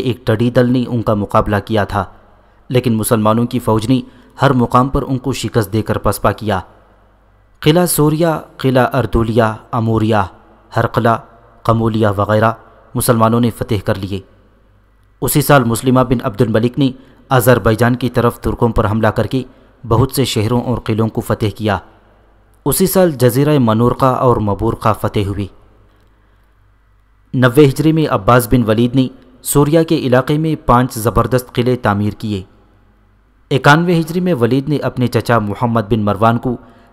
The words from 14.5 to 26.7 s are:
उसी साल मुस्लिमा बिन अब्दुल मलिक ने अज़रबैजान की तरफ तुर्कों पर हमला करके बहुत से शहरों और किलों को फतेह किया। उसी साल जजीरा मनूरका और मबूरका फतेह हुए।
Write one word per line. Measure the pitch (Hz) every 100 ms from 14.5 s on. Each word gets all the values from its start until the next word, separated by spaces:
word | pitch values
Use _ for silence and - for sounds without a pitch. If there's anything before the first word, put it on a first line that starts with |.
| _ _ _ _ _ _ _
उसी | 131 151
साल | 139 143 117
मुस्लिमा | 113 131 127
बिन | 123 123
अब्दुल | - 101 117
मलिक | 110 120 147
ने | 135 - - _ -
अज़रबैजान | 131 117 117 107 110 120 123
की | 120
तरफ | - 117 -
तुर्कों | 117 101 117
पर | 113 107
हमला | 110 107
करके | 110 110 131 123 - - _
बहुत | 117 113 131 -
से | 123
शहरों | 117 107 120
और | 120 113 -
किलों | 107 110
को | 120
फतेह | - 110 107
किया। | - 107 95 - _ _ _ _ _ _ _ 147
उसी | 131 185
साल | 190 180
जजीरा | 131 123 120 143 147
मनूरका | 117 110 120 120 135 123
और | 127 110
मबूरका | 104 95 110 107 117 101
फतेह | 107 107 98
हुए। | 98 98 - _ _ _ _ _ _ _ _ _ _ _